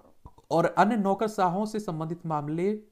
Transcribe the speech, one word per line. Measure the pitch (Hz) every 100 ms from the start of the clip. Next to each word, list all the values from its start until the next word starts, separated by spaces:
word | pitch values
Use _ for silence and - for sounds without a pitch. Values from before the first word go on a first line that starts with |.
| - _ - - -
और | 160 -
अन्य | - 202 233
नौकरशाहों | 190 196 220 214 185 180 214
से | 214
संबंधित | 208 160 160 170 160
मामले, | 151 147 160 190 214 214